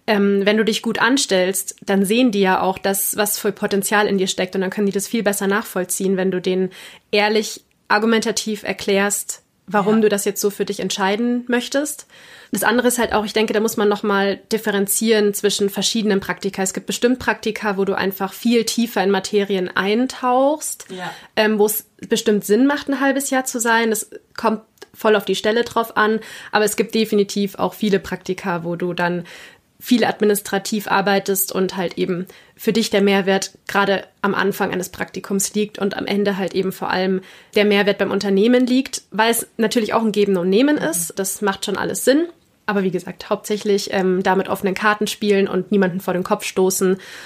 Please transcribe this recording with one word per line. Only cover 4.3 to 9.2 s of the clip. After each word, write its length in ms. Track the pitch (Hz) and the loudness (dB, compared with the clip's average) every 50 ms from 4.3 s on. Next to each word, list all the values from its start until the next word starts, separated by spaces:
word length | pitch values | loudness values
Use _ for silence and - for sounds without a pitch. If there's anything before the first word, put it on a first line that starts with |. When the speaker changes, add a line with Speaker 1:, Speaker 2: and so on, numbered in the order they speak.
| - - 185 180 - | -2 -4 -4 -4 -2
Speaker 1:
Und 60 | 190 | -4
dann 80 | 185 185 | -4 -2
können 180 | - 214 208 | -2 -2 -2
die 40 | 196 | 0
das 160 | 185 202 196 | 0 -2 -4
viel 160 | - - 226 196 | -2 -4 0 0
besser 240 | 208 196 - 202 | 0 -2 0 0
nachvollziehen, 720 | 196 196 214 226 - - 190 180 185 - - 196 185 196 | 0 0 0 -2 -4 -4 -4 -4 -4 -4 -2 0 0 0
wenn 140 | 185 185 190 | 2 0 0
du 100 | 185 180 | -2 -2
denen 300 | 175 190 185 185 185 185 185 - - - - - _ _ | -2 -2 0 0 -2 -2 -4 -12 -20 -20 -20 -20 _ _
ehrlich 500 | - 208 202 214 220 214 214 - - - _ _ _ _ _ | 0 2 2 2 2 0 0 -2 -8 -12 _ _ _ _ _
argumentativ 760 | _ 202 214 214 226 226 220 214 233 202 - - 214 214 202 - | _ 2 2 4 4 2 2 2 0 -2 -2 -2 -4 -6 -6 -4
erklärst, 800 | - 190 - - - 196 196 202 208 202 - | -8 -8 -4 -2 0 2 2 2 0 0 -4